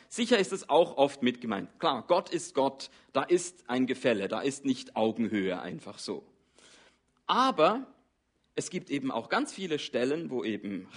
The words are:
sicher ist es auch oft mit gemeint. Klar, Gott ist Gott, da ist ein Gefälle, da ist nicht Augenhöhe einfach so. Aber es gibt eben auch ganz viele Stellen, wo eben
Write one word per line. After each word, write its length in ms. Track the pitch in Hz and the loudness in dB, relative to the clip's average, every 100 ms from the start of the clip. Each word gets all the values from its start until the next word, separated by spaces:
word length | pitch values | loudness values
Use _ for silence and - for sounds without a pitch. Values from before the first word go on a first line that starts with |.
| - | -10
sicher 320 | - 240 226 | -4 2 2
ist 140 | - | 2
es 160 | - - | -4 2
auch 260 | 147 170 131 | 4 4 4
oft 260 | 139 - | 2 2
mit 180 | 123 123 | -2 -2
gemeint. 360 | 113 98 - - | -4 -6 -6 -4
Klar, 280 | 165 120 - | -2 0 2
Gott 220 | 180 - | 2 2
ist 260 | 165 - 135 | -4 -2 2
Gott, 340 | 135 - - - _ | 2 0 -14 -18 _
da 100 | 135 | -2
ist 480 | 143 175 - - - | 2 2 2 -10 -4
ein 160 | 127 127 | 0 0
Gefälle, 440 | 131 131 104 95 | 2 2 2 0
da 100 | 104 | -2
ist 240 | 139 135 | -4 -2
nicht 320 | 135 123 - 113 | -2 -2 -4 0
Augenhöhe 640 | 110 110 107 101 92 90 | 0 0 0 0 0 -2
einfach 400 | 87 82 101 - | -6 -10 -12 -12
so. 260 | - 78 - _ _ _ - - _ _ _ _ - | -8 -8 -10 _ _ _ -20 -20 _ _ _ _ 0
Aber 580 | 214 262 156 165 247 262 _ _ _ _ _ _ - | 2 2 4 4 4 -4 _ _ _ _ _ _ -8
es 140 | - | -6
gibt 200 | 180 - | -6 -6
eben 220 | 143 135 | -4 -4
auch 160 | 117 107 | -4 -2
ganz 240 | 214 196 | -2 -2
viele 260 | - 185 147 | -6 -4 -4
Stellen, 520 | - 120 131 160 160 | -2 -2 0 -2 -4
wo 160 | 123 101 | -4 -4
eben 420 | 101 101 92 95 | -4 -6 -8 -10